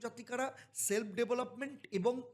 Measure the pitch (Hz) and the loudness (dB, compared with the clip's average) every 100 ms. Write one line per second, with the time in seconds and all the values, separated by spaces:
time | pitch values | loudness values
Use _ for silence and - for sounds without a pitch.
0 | 226 240 226 247 262 - - - - 208 | -8 -8 -4 0 0 -2 -10 -2 2 2
1 | 214 185 233 240 - 233 277 269 - 196 | 2 0 2 2 0 -4 -8 -8 -2 2
2 | 214 254 247 | 4 2 -2